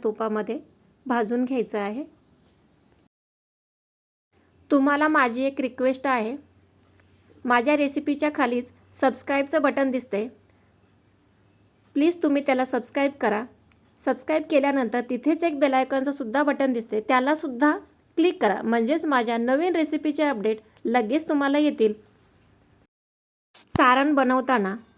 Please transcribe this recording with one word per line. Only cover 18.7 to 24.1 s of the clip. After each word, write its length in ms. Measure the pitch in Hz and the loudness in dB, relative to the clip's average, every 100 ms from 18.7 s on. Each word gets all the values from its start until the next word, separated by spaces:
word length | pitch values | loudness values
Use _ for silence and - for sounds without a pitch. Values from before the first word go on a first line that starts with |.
| 233 226 320 | 0 2 0
माझ्या 320 | 320 269 233 233 | 0 0 0 -2
नवीन 400 | 233 269 359 339 | 0 0 0 0
रेसिपीचे 480 | 311 311 302 294 | 0 -2 -2 0
अपडेट 360 | 302 247 208 220 - _ | 0 0 -2 -4 -6 _
लगेच 440 | - 240 214 285 311 | -2 0 0 -2 0
तुम्हाला 300 | 294 277 285 | 0 2 2
येतील. 340 | 302 233 220 214 - _ _ _ _ _ _ _ _ _ _ _ _ _ _ - - | 2 2 0 0 -12 _ _ _ _ _ _ _ _ _ _ _ _ _ _ -20 -6
सारण 440 | - 269 254 285 | 2 4 4 4